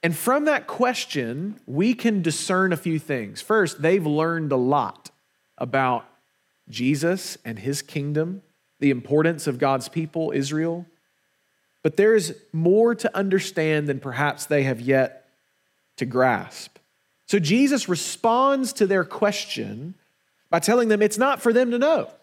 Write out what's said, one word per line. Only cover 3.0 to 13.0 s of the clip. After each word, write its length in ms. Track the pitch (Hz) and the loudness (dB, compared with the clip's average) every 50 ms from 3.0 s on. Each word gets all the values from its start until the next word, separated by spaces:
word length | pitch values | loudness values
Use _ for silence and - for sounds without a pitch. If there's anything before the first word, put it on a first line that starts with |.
| 147 - 147 127 110 101 104 - | -2 -4 -6 -4 -4 -8 -12 -16
First, 400 | - - 214 220 196 156 - - | -4 0 2 2 2 0 -2 0
they've 240 | 147 165 180 202 165 | 2 2 2 2 2
learned 460 | 151 147 151 160 165 170 165 160 147 | 0 0 0 0 0 -2 -2 -2 0
a 40 | 139 | 0
lot 540 | 131 123 127 143 143 120 98 - - _ - _ _ _ _ _ _ _ _ _ - | 0 2 2 2 2 0 -2 -6 -12 _ -20 _ _ _ _ _ _ _ _ _ -10
about 480 | - 131 117 135 135 127 123 117 - - _ _ _ _ _ _ _ _ _ _ _ _ | -8 -2 0 0 0 2 0 -2 -4 -10 _ _ _ _ _ _ _ _ _ _ _ _
Jesus 720 | 107 110 120 131 147 139 147 170 185 190 - - - - _ | -8 -4 0 0 0 2 0 0 -2 -2 -4 -12 -14 -12 _
and 140 | 110 113 104 | -12 -12 -8
his 240 | 98 135 143 147 | -6 -6 -6 -6
kingdom, 600 | - - - 151 143 147 147 151 160 170 185 196 _ _ _ _ _ _ _ _ | -8 -8 -8 -6 -6 -2 -2 -2 -2 -4 -6 -12 _ _ _ _ _ _ _ _
the 120 | 143 143 | 2 2
importance 560 | 135 123 113 - 139 151 156 165 170 151 - 151 | 2 0 -2 0 2 2 2 2 0 -2 -4 -6
of 100 | 131 123 | -4 0
God's 320 | 147 139 135 131 127 - | 0 0 0 0 -4 -6
people, 420 | - 165 160 156 - 165 160 156 | -6 -6 -6 -6 -6 -6 -6 -2
Israel. 540 | - 139 139 135 151 156 160 170 170 175 175 _ _ _ _ _ _ _ _ _ _ _ _ _ _ _ _ _ _ _ | -2 -4 -4 -2 -2 -2 -2 -2 -4 -6 -10 _ _ _ _ _ _ _ _ _ _ _ _ _ _ _ _ _ _ _
But 160 | _ 160 - - | _ -2 2 4
there 160 | 196 214 226 | 4 6 6
is 220 | 220 175 156 156 - _ _ - | 4 2 0 -8 -12 _ _ -6
more 400 | 160 160 175 190 214 226 233 233 | 0 2 4 6 6 6 4 2
to 240 | 233 | 0